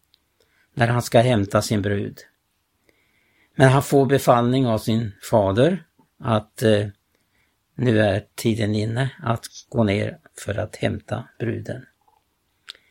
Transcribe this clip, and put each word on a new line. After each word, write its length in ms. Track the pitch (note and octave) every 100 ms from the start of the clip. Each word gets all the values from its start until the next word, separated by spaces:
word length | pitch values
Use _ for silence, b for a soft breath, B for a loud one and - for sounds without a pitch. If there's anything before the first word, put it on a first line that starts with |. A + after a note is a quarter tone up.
| _ _ _ _ _ _ _
när 140 | - A#2
han 140 | A#2+
ska 180 | - B2
hämta 420 | B2+ A2+ G2 A2
sin 200 | - G#2
brud. 360 | G2+ G2+ G#2+ - - _ _ _ _ _ _ _ _ _ _ _ _ -
Men 140 | C3+
han 140 | C3+
får 220 | - C#3+ B2+
befallning 640 | C3+ - A#2+ A#2+ C3 B2
av 100 | A2
sin 340 | - A2 A2 -
fader 640 | - A#2 G2 G2 D3+ F3+ - _ _ _
att, 440 | A#2 A2 - -
eh, 240 | A2+ G#2 G#2 - _ _ _ _ _ _ _ -
nu 240 | A#2+ A2
är 240 | G#2 G2+ - -
tiden 400 | A#2+ A2 G#2 G#2+
inne 340 | A2 A#2 C3+ -
att 220 | B2 A#2 - - -
gå 140 | A#2+
ner 340 | G#2+ G2+ G#2+ - _ -
för 220 | - G2+
att 160 | G#2 -
hämta 520 | A2+ F#2+ - A2+ - -
bruden. 460 | A2+ G#2 G#2 A#2+ - _ _ _ _ _ _ _ - B B